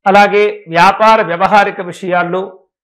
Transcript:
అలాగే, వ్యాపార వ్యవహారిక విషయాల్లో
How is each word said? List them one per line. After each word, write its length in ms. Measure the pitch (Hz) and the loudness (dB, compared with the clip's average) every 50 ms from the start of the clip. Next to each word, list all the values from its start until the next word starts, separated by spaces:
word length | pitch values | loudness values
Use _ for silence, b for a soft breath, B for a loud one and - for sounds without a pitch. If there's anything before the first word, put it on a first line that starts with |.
| - | -2
అలాగే, 580 | 196 190 202 202 196 190 208 208 208 208 - - | 2 2 4 2 2 2 0 0 -2 -4 -8 -12
వ్యాపార 540 | 165 165 170 175 185 - - 214 220 220 220 | -4 0 2 2 2 2 2 2 2 2 2
వ్యవహారిక 600 | 202 165 170 175 170 156 208 208 202 196 196 196 | 0 -2 -4 -2 -2 0 2 2 0 0 -4 -10
విషయాల్లో 800 | 185 175 170 - 196 180 180 180 175 175 180 185 190 190 - - _ _ _ _ | -12 -14 -14 -12 -6 -4 -2 -2 -2 -4 -6 -6 -8 -10 -14 -20 _ _ _ _